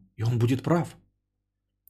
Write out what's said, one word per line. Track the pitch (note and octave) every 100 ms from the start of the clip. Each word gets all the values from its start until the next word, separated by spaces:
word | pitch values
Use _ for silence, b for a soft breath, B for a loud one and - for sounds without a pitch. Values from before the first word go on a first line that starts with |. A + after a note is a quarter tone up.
| - -
И |
он | A2+ A#2+
будет | A#2 -
прав. | D#3+ E3+ - - _ _ _ _ _ _ _ _